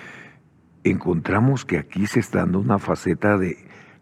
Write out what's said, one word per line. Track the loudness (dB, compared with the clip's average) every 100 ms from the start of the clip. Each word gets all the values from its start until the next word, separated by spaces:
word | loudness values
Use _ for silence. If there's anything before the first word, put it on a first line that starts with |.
| -20 -20 -20 -20 _ _ _ _
encontramos | 0 0 0 -2 0 2 4 2
que | -2 -4
aquí | -2 -4 0
se | 0
está | 0 0
dando | 0 0
una | 2 0
faceta | 0 -2 -2 0 2 2
de | 0 -6 -14 -20 -20 -20